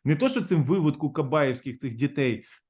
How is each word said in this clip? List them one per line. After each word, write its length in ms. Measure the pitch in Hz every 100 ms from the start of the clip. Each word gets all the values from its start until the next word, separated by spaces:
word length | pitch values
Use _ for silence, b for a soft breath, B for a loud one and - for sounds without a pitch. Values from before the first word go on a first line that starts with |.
| 135
Не 100 | 151
то, 140 | 254
що 120 | 262
цим 220 | - 170
виводку 500 | 127 190 151 147 151
кабаївських 640 | 156 139 156 139 123 135 127
цих 180 | 135 113
дітей, 500 | 143 143 131 107 B B